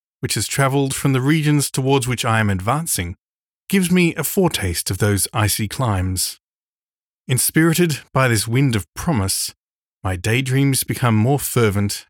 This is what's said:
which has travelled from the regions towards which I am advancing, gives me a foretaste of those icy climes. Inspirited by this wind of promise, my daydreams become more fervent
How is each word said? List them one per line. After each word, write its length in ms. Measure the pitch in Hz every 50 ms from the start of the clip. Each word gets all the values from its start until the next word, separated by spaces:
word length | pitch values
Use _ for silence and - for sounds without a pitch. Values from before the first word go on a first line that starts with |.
| _ _ _ -
which 140 | - 123 -
has 120 | 117 104
travelled 480 | - - - 139 135 135 143 139 135 135
from 200 | - - 143 135
the 80 | 131 127
regions 480 | 139 156 165 147 151 147 147 135 -
towards 360 | - - 131 135 139 139 117
which 160 | 127 127 113 -
I 160 | 120 113 110
am 120 | 110 101
advancing, 680 | 98 92 90 110 127 151 165 160 - - 90 87 92 _ _ _ _ _ _ _ _ _ _
gives 240 | - - 196 185 165
me 240 | 180 180 175 165 -
a 100 | - 147
foretaste 680 | - - - 185 165 - - 98 92 85 - - -
of 80 | 101 92
those 280 | 113 104 101 95 - - -
icy 360 | 120 107 101 - - 110 98
climes. 720 | - - 139 117 104 92 90 92 92 92 - - - - _ _ _ _ _ _ _ _ _ _ _ _ _ _ _ _ _
Inspirited 760 | - 135 120 - - - 160 160 170 160 156 175 170 147 120 - _ -
by 160 | 135 131 127
this 180 | 117 107 95
wind 300 | 113 113 127 143 139 113
of 80 | 107 - _ -
promise, 640 | - - - 165 110 95 98 - - - - - _ _ _ _ _ _ _ _ _ -
my 120 | 95 92
daydreams 680 | 90 92 107 110 127 135 127 127 135 139 139 135 131 -
become 320 | - 113 - - 120 110
more 220 | 107 107 123 143 139
fervent 680 | - - - 127 117 107 95 101 101 101 - - - _